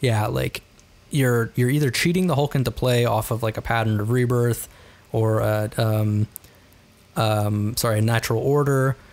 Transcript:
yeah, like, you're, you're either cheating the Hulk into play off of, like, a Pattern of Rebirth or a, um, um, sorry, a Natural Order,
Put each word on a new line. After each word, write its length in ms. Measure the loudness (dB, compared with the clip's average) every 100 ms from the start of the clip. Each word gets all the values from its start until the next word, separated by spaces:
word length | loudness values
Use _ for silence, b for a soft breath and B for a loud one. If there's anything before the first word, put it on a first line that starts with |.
yeah, 260 | 0 0 0
like, 360 | -2 -4 -8 -14 -20 -20 -20 -6
you're, 400 | 0 2 2 0
you're 160 | 0 0
either 200 | 2 0
cheating 360 | 0 0 2 0
the 80 |
Hulk 200 | 0 0
into 160 | 0 -2
play 340 | -2 0 2
off 260 | 2 0 -2
of, 120 | -4
like, 140 | -4 -4
a 60 |
Pattern 360 | -2 0 0 0
of 100 | 0
Rebirth 580 | 0 2 2 0 -2 -6 B B B B
or 280 | -2 0 2
a, 300 | 0 0 -2 -2
um, 480 | 0 0 0 0 -2 -6 B B B B B -20 -10 -2
um, 600 | 0 0 0 0 -2 -2
sorry, 240 | 0 2
a 20 |
Natural 400 | 2 0 0 -2
Order, 540 | 2 2 2 2 0 -2 B